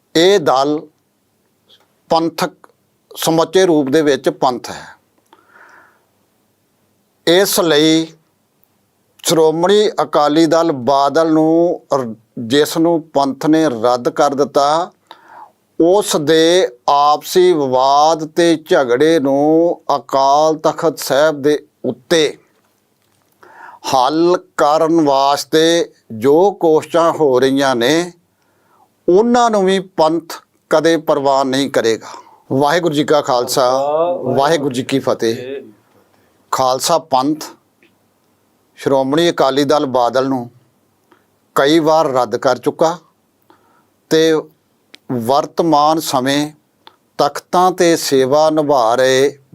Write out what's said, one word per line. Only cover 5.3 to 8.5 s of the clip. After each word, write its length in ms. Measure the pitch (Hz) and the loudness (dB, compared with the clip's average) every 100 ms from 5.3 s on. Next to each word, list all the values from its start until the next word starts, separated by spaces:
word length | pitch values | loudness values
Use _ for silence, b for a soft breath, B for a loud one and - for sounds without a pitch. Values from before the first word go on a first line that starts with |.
| b b b b b b b b _ _ _ _ _ _ _ _ _ _ _ - | b b b b b b b b _ _ _ _ _ _ _ _ _ _ _ 0
ਇਸ 320 | 175 196 - | 2 2 0
ਲਈ 480 | 170 147 156 160 160 - _ _ _ | 0 2 2 0 -2 -12 _ _ _